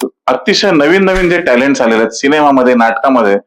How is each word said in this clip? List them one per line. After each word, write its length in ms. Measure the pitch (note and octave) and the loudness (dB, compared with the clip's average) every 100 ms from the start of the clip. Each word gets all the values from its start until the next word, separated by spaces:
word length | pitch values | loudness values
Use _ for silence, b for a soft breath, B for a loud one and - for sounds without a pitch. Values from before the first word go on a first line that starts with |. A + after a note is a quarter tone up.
| - - - | -12 -8 -6
अतिशय 440 | B2+ - F#3+ G3+ | -4 -2 -2 0
नवीन 340 | E3 D3 F#3+ F#3+ | 0 2 2 0
नवीन 240 | F#3 F3+ | 0 0
जे 120 | F3 | -2
टॅलेंट्स 400 | D#3+ B2 C3+ C3+ | 0 0 0 0
आलेले 160 | A#2 A2+ | 0 0
आहेत 140 | A2+ | -2
सिनेमामध्ये, 640 | - C3+ D3+ D3 C3+ B2+ | -2 -2 0 2 2 2
नाटकामध्ये, 640 | B2 A2+ A2 C#3 B2+ G#2 G2+ | 2 0 0 0 0 0 -2